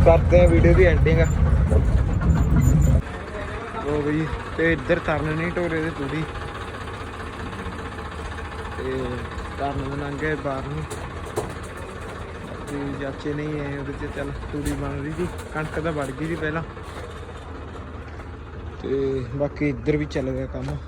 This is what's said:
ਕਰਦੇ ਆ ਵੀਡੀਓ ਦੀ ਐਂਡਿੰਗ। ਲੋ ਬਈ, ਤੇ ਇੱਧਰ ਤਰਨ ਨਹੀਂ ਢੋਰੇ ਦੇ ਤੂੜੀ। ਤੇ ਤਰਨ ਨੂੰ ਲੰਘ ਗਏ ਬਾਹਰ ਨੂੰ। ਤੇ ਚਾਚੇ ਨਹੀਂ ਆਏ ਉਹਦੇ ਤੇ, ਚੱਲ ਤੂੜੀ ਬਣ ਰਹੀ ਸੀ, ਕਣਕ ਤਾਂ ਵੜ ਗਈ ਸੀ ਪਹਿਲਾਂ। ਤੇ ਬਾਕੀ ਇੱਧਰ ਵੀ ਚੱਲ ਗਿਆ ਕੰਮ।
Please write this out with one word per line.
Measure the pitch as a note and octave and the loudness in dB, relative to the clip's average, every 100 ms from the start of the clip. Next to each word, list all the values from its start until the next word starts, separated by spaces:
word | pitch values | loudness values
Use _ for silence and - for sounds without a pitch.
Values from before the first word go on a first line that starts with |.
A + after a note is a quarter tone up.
ਕਰਦੇ | E3+ E3 - F3 | 10 8 8 8
ਆ | E3 | 10
ਵੀਡੀਓ | E3 E3 | 8 8
ਦੀ | F3+ | 8
ਐਂਡਿੰਗ। | F3+ D#3+ D3+ D#3+ E3 - - - - - - - - - D2+ D#2+ - - B2+ D#3 - - - - - - - C#3+ - - C#3 | 8 8 6 6 6 6 6 6 6 6 6 4 4 2 4 4 6 6 6 6 8 6 2 -8 -8 -8 -6 -6 -6 -6 -2
ਲੋ | D3 | 0
ਬਈ, | D3 D3+ D#3 - - - | 0 0 -2 -4 -6 0
ਤੇ | E3 | 2
ਇੱਧਰ | D#3+ B2+ E3+ | 2 2 0
ਤਰਨ | - D3+ | 2 0
ਨਹੀਂ | D3+ D#3 E3+ | 0 -2 -2
ਢੋਰੇ | F3 E3+ D#3+ | -2 -2 -2
ਦੇ | D#3+ | -2
ਤੂੜੀ। | D3 C#3 D3+ D3+ - - - - - - - - - - - - F#2+ F#2 - F2 - - - - - - - - - | -4 -4 -4 -4 -6 -8 -8 -10 -10 -10 -10 -10 -10 -10 -8 -10 -8 -8 -8 -10 -10 -10 -10 -8 -8 -10 -8 -8 -6
ਤੇ | C3 C3 B2+ B2 A#2+ - - - | -4 -4 -4 -6 -8 -8 -8 -4
ਤਰਨ | C#3 C#3 | -4 -2
ਨੂੰ | C3+ C#3 | -4 -4
ਲੰਘ | C#3+ C#3+ | -6 -4
ਗਏ | D#3 | -2
ਬਾਹਰ | D3 C#3 C3+ | -2 -2 -4
ਨੂੰ। | C3+ D3+ D3+ - - - - - - - - - - - - - - - - - - | -4 -6 -6 -8 -8 -8 -6 -6 -6 -8 -10 -10 -12 -12 -12 -10 -12 -12 -12 -10 -6
ਤੇ | C#3+ C#3 C3+ | -6 -4 -4
ਚਾਚੇ | C#3 C#3 D3+ | -6 -6 -4
ਨਹੀਂ | D3 D3+ D3+ | -4 -4 -4
ਆਏ | C#3+ C#3+ | -4 -6
ਉਹਦੇ | C#3 C#3 | -6 -6
ਤੇ, | C#3+ C#3+ | -6 -6
ਚੱਲ | C#3 C3+ - | -6 -6 -6
ਤੂੜੀ | D3+ C#3+ | -4 -2
ਬਣ | C#3+ C#3 C#3 | -2 -4 -4
ਰਹੀ | C#3+ D#3 | -6 -4
ਸੀ, | F3 - - | -4 -4 -8
ਕਣਕ | D3+ D3+ - | -6 -4 -2
ਤਾਂ | D#3 | -2
ਵੜ | D3+ C#3 | -2 -4
ਗਈ | C3 D#3+ | -4 -4
ਸੀ | |
ਪਹਿਲਾਂ। | E3 D#3 D#3+ D#3 - - - - - - - - - - - - - - - - - - - - - | -2 -2 -4 -6 -10 -12 -12 -12 -12 -12 -12 -12 -12 -12 -12 -12 -12 -12 -12 -12 -12 -12 -10 -10 -8
ਤੇ | B2+ C3+ C3+ C3+ A#2+ | -2 0 0 0 -4
ਬਾਕੀ | C3+ C#3+ - D3 | -2 -2 0 0
ਇੱਧਰ | B2 B2 D3+ | 0 0 0
ਵੀ | |
ਚੱਲ | D3+ D3+ C3 | 0 -2 -2
ਗਿਆ | C3 C3 | -4 -4
ਕੰਮ। | C3+ C3 D3 | -6 -6 -6